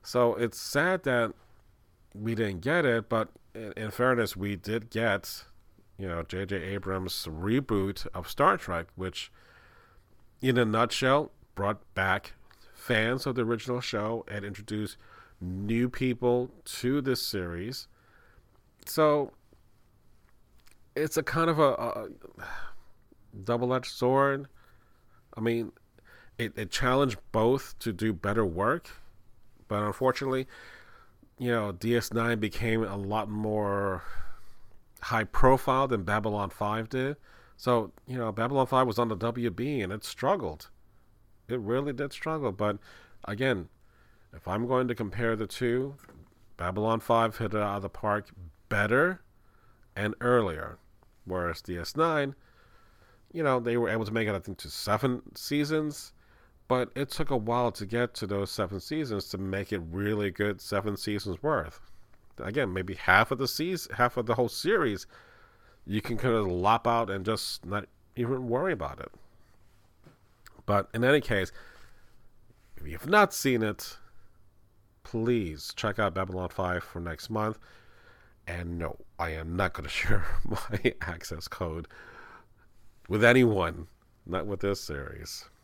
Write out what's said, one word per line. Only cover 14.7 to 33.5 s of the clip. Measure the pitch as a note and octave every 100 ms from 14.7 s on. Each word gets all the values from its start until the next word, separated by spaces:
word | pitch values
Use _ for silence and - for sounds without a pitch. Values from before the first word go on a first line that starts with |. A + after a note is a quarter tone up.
| G#2+ G#2 - - - - -
new | F2+ F#2+ G2+ A#2 B2
people | - B2+ A2 B2 B2 B2+ -
to | - - A#2+ C#3+
this | C3+ A#2+
series. | - G2+ F2 E2+ G#2 C3 - _ _ _ - - _ _ _ _ -
So | - D3+ D3 C#3 - _ - _ _ _ _ _ - _ - _ - - - - -
it's | D3+ -
a |
kind | - D#3 E3
of | D#3
a, | C#3+
a | - A#2 - G#2 - - - - - - - - - - - - G2+
double-edged | F#2+ A#2+ B2 B2+ B2
sword. | - B2 C3+ C#3 C#3 C#3 - - - _ - - - _ -
I |
mean, | A2+ A#2 A2 - _ - - - - -
it, | A2+ -
it | G#2+
challenged | - C3 C3 C#3 F#2+ -
both | A2 A2+ C3+ - -
to | A#2
do | F2+ A2
better | F2 G2+ G2+
work, | G2 E2 G#2+ E3+ - - - - - - - - -
but | G#2
unfortunately, | G#2 - C3 - C3+ C3 C3 - - - - - - - - -
you | B2
know, | A#2 G#2
D | F2+ A2+ A#2+
S | -
nine | A#2 A#2 A2+
became | G#2 - A#2 A2+
a | G2+ G2+
lot | G2 G#2+ G#2+
more | G#2+ G#2+